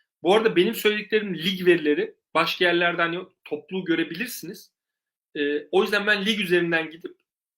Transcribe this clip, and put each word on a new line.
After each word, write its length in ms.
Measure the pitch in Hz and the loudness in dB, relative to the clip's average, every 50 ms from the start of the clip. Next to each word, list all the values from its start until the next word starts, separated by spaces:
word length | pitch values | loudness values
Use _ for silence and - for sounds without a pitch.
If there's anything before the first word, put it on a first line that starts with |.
| _ _ _ _ | _ _ _ _
Bu 120 | 151 165 202 | 2 4 4
arada 220 | 220 226 220 165 | 4 4 4 4
benim 180 | 170 185 226 226 | 4 2 2 0
söylediklerim 640 | - - 214 208 208 202 - 220 214 208 196 180 151 | 0 0 0 0 0 -2 -2 -2 -2 -2 -2 -6 -4
lig 280 | 160 196 190 180 180 | -4 -4 -4 2 4
verileri. 480 | 180 170 156 147 147 147 165 214 - - _ _ _ - | 4 4 4 4 2 0 0 -2 -4 -8 _ _ _ -2
Başka 300 | 160 170 165 - - 180 | 0 0 0 0 0 0
yerlerden 500 | 175 175 175 175 175 170 165 170 165 170 | 2 2 2 2 0 0 0 -2 -2 -2
hani 140 | 180 185 - _ _ _ | -8 -10 -14 _ _ _
toplu 400 | - 151 147 - - 185 190 165 | -10 -10 -10 -8 -8 -8 -6 -2
görebilirsiniz. 880 | 165 165 165 165 156 165 180 247 254 - - - 156 - - - _ _ _ _ _ _ _ _ _ _ _ _ _ _ | -2 -2 -2 -2 -4 -6 -8 -8 -8 -10 -12 -14 -14 -16 -16 -20 _ _ _ _ _ _ _ _ _ _ _ _ _ _
Ee, 320 | 156 143 143 147 147 - - | -4 -2 -2 -2 -4 -4 0
o 120 | - 190 | 2 2
yüzden 240 | 220 208 208 202 202 | 2 2 0 0 2
ben 200 | 208 208 196 196 | 0 0 0 0
lig 140 | 220 220 202 | -2 -2 -2
üzerinden 500 | 196 170 180 175 175 170 170 160 160 156 | 0 2 2 2 2 2 0 -2 -2 -4
gidip 260 | 160 165 - - - _ _ _ _ _ _ _ _ | -10 -14 -16 -18 -18 _ _ _ _ _ _ _ _